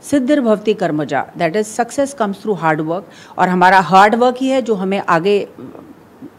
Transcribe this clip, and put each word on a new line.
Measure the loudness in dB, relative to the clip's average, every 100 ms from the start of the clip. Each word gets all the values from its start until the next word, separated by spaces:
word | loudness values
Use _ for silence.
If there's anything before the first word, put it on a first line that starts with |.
| -2
सिद्धिर्भवति | -2 2 0 2 0 0
कर्मजा, | -2 -2 -2 -2 -4 -4
that | -4 -2 -2
is | -4 -4
success | -6 -4 -4 -2
comes | -4
through | -4 -6 -2
hard | 0 0
work। | -2 -6 -10 -20 -12 -2
और | 0
हमारा | 4 4 4
हार्ड | 4 6 6
वर्क | 4 0 0
ही | -2
है | -2
जो | -2
हमें | -4 -2 -4 0
आगे | 0 2 0 -2 -14 -20 -20 -20 -20 -20 -20 -20